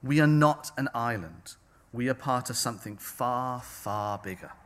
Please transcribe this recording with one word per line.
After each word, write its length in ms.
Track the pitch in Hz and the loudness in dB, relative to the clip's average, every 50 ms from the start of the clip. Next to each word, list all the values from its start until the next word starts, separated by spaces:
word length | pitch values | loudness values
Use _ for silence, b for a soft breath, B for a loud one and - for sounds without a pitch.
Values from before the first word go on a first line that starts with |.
| - | 0
We 180 | 131 143 151 | 2 4 6
are 60 | 156 151 | 8 8
not 440 | 151 151 151 151 147 - - - - - | 8 8 6 6 4 2 -4 -10 -6 -4
an 120 | 135 139 - | -4 -4 -2
island. 640 | 117 117 120 117 104 87 78 82 82 - - - _ b b b b b b | -2 -2 0 -2 -4 -6 -8 -14 -16 -18 -18 -20 _ b b b b b b
We 160 | - 113 120 127 | -6 -4 -2 -2
are 60 | 131 | -2
part 360 | 127 - 143 131 123 123 - | -2 0 0 0 0 0 -4
of 60 | 120 | -4
something 420 | - - 127 117 98 - 110 104 101 | -2 -2 -4 -4 -6 -10 -12 -12 -10
far, 640 | - - - - 127 123 123 123 127 127 127 123 | -12 -14 -6 -4 -2 -2 0 0 -2 -2 -4 -6
far 580 | 117 - - - - 104 101 107 104 104 104 98 | -8 -12 -16 -12 -6 -4 -4 -2 -2 -2 -4 -4
bigger. 320 | - 98 95 87 - 73 - - _ | -6 -8 -10 -10 -12 -18 -18 -20 _